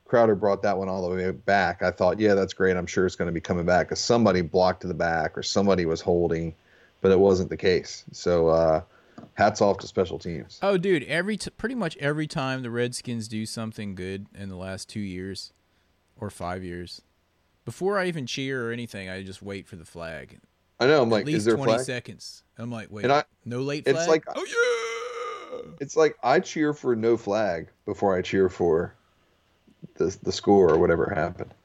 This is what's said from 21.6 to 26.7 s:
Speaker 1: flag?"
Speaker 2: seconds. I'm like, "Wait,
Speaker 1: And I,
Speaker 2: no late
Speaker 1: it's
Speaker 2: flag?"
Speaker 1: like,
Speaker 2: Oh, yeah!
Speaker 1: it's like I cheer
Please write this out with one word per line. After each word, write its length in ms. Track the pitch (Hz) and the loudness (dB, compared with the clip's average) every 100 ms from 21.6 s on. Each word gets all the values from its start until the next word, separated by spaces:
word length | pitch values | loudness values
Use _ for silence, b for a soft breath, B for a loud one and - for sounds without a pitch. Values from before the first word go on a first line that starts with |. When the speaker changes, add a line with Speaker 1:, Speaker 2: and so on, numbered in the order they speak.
| 135 113 | 4 0
Speaker 1:
flag?" 100 | 131 | 0
Speaker 2:
seconds. 580 | 123 - 95 - - _ - | -8 -10 -16 -18 -20 _ -14
I'm 120 | 117 | -10
like, 220 | 117 104 | -10 -12
"Wait, 120 | 104 120 | -4 2
Speaker 1:
And 80 | |
I, 100 | 143 - _ 127 | 2 0 _ -10
Speaker 2:
no 160 | 120 | -8
late 220 | 135 147 139 | -6 -4 0
Speaker 1:
it's 80 | 160 | 0
Speaker 2:
flag?" 120 | 170 | 2
Speaker 1:
like, 160 | 160 - - | 0 0 -8
Speaker 2:
Oh, 1300 | 370 466 494 466 453 453 480 466 480 453 - - | -4 0 0 0 -4 -8 -10 -10 -10 -10 -12 -14
yeah! 80 | - - | -14 -12
Speaker 1:
it's 160 | 139 - | -4 2
like 220 | 156 - | 2 2
I 200 | 117 147 | 2 2
cheer 320 | 185 170 151 | 0 -2 -2